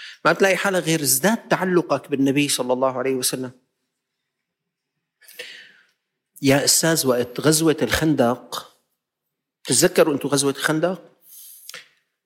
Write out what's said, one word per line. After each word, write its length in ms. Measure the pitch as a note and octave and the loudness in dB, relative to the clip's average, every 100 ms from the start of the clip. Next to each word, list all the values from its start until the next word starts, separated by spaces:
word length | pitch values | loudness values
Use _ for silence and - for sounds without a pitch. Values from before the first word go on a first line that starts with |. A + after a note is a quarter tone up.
| - - D#3+ | -20 -4 0
ما 60 | |
بتلاقي 240 | E3+ A3+ F#3 | 2 2 2
حالك 280 | G3+ F#3 | 0 -2
غير 180 | D#3 D#3+ | 0 0
ازداد 460 | C#3 B2+ F3 A3+ - | 0 0 2 0 -2
تعلقك 640 | - F#3 F3+ D#3+ C#3 - | -2 0 0 0 -2 -2
بالنبي 400 | C#3 C#3 C#3 C#3+ | 0 2 2 0
صلى 240 | - B2 | -2 -2
الله 240 | B2+ C3 B2+ | 0 0 -2
عليه 180 | C3 C3 | -2 -2
وسلم. 360 | B2 C3 B2+ - _ _ _ _ _ _ _ _ _ _ _ _ _ _ _ _ - - - - - _ _ _ _ _ _ - | -2 -4 -10 -14 _ _ _ _ _ _ _ _ _ _ _ _ _ _ _ _ -20 -20 -18 -20 -20 _ _ _ _ _ _ -4
يا 220 | C#3 C#3 A#2+ | 2 2 2
أستاذ، 420 | - E3 E3 C3+ | 0 2 0 0
وقت 320 | B2 A#2+ - | 0 -2 -2
غزوة 380 | C3 D#3 D#3+ D3+ | 0 2 2 0
الخندق، 920 | A#2+ - D#3+ C#3 A#2 B2+ - - - _ _ _ _ _ _ _ _ _ | 0 0 0 2 2 0 -6 -14 -14 _ _ _ _ _ _ _ _ _
تتذكروا 500 | - B2+ F3+ F3+ D#3+ | -4 2 2 4 2
أنتوا 160 | C#3+ C#3+ | 2 -2
غزوة 220 | C#3 C#3 | -2 -2
الخندق؟ 500 | C3+ - D#3 E3+ F#3 - _ _ - - - - - - _ _ _ | -2 -2 0 -2 -4 -12 _ _ -20 -20 -20 -20 -20 -20 _ _ _